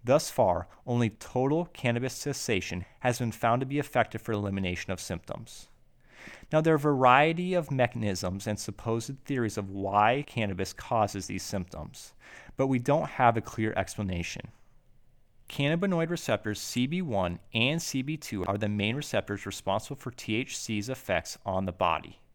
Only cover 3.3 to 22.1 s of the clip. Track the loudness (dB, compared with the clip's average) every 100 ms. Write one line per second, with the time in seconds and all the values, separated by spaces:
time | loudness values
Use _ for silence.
3.3 | 0 2 2 2 -2 0 2 2 -2 -2
4.3 | -2 0 0 -2 -2 -4 -6 -4 -8 -6
5.3 | -10 -10 -18 -20 -20 _ _ _ -20 -20
6.3 | -20 2 4 6 6 4 6 8 8 6
7.3 | 2 0 -2 0 2 2 2 -2 -2 -4
8.3 | -4 -4 -4 -6 -6 -2 -2 -4 -12 -6
9.3 | -2 -2 -2 -6 -4 2 6 6 4 -2
10.3 | -2 -2 -2 -4 -6 -2 2 2 0 -6
11.3 | -6 -4 -6 -6 -10 -12 -14 -20 -20 -20
12.3 | -20 -16 -2 0 2 2 2 0 4 4
13.3 | 4 -4 -2 -2 0 -4 -4 -4 -2 -4
14.3 | -8 -12 -20 -20 -20 _ -20 -20 -20 _
15.3 | -20 -10 -2 0 2 0 0 0 -2 -2
16.3 | -2 -2 -6 -4 -2 0 0 -2 0 0
17.3 | -4 -4 0 0 0 -2 -4 -4 -6 -6
18.3 | -4 -2 -2 0 0 0 -2 -2 -4 -2
19.3 | -6 -6 -8 -2 -2 -2 -10 -10 -10 -2
20.3 | -2 -2 -8 -4 -4 -4 -8 -2 -2 -2
21.3 | -8 -4 -2 -2 0 0 0 -4